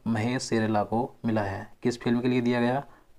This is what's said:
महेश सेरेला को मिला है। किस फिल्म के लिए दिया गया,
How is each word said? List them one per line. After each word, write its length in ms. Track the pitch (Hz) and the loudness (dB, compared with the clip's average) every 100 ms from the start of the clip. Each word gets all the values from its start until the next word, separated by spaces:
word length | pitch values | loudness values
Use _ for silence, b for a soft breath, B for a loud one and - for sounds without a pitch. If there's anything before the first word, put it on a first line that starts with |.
| 110 | -2
महेश 360 | 110 117 131 | 0 0 -2
सेरेला 420 | - 113 110 107 | -2 0 2 2
को 300 | 101 113 - - 117 | 0 -2 -4 -4 -2
मिला 160 | 110 | -2
है। 300 | 101 98 - - | -2 -6 -12 -4
किस 180 | 123 120 | -4 -2
फिल्म 200 | 120 120 | 0 2
के 80 | 127 | 2
लिए 120 | 123 | 2
दिया 200 | 120 123 | 2 2
गया, 240 | 120 135 - b b | 2 0 -4 b b